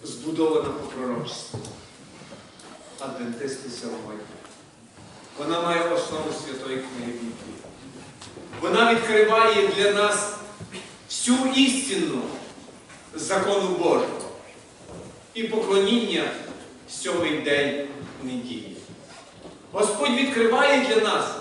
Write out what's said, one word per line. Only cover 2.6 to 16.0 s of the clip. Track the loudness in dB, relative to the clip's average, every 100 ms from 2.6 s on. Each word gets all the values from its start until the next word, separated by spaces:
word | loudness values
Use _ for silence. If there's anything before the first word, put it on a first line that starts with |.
| -20 -20 -20 -12 -10
Адвентисти | -8 -8 -6 -6 -6 -10
сьомого | -10 -10 -10 -10
дня. | -12 -14 -18 -20 -20 -20 -20 -20 -20 -20 -20 -20 -8
Вона | -2 0
має | 2 2 2
основу | 2 0 -4 -4 -6 -8
Святої | -8 -6 -6
Книги | -6 -8 -8
Біблії. | -6 -8 -10 -14 -16 -16 -18 -18 -18 -18 -18 -18 -16 -14 -6
Вона | 0 4 6
відкриває | 4 4 6 6 8 6 6 4
для | 4 2
нас | 4 2 2 -2 -8 -14 -16 -14 -14 -16 -20 -10
всю | -4 2 4 4 4
істину | 4 4 -2 -2 0 -2 -4 -8 -12 -18 -20 -20 -20 -20 -14 -8
закону | 0 0 4 2 2
Божого | 2 4 4 2 -4 -10 -14 -18 -20 -20 -20 -18 -16 -16 -18 -14
і | -6
поклоніння | -2 0 4 4 6 4